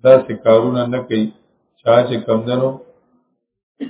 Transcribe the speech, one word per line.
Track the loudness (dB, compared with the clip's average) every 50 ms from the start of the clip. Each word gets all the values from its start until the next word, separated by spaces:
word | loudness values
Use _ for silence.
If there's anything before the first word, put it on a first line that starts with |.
| 4
داسې | 4 4 4 4 0 -10
کارونه | -6 0 2 2 2 2 0 -2 -4 -4
نه | -4 -6 -8
کوي | -8 -6 -4 -4 -4 -4 -6 _ _ _ _ _ _ _ _
چې | _ -2
هغه | 0 2 2 2
چې | 0 -4 -6 -4
کم | -2 -4 -2
دنو | -2 -4 -4 -4 -4 -4 -6 -8 -16 _ _ _ _ _ _ _ _ _ _ _ _ _ _ _ _ _ _ -16 -16 -16